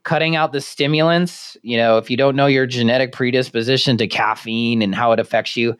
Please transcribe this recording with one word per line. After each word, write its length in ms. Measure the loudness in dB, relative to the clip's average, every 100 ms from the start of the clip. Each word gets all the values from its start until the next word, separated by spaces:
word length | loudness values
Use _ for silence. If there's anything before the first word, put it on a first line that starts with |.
Cutting 320 | -4 -2 0 0
out 160 | -2
the 100 | -4
stimulants. 960 | -8 -4 -2 2 2 2 0 -6 -18 -18
You 160 | -4 0
know, 220 | 4 4
if 100 | 2
you 80 | 0
don't 180 | 0 2
know 120 | 2
your 180 | 2 0
genetic 460 | 0 2 2 -2
predisposition 840 | -2 0 0 -2 -4 0 0 2 0
to 100 | 0
caffeine 760 | 0 -2 -2 -4 -4 -2 0
and 140 | 0 0
how 160 | 2
it 80 | 2
affects 360 | 0 -2 -4 -2
you, 220 | -2 -2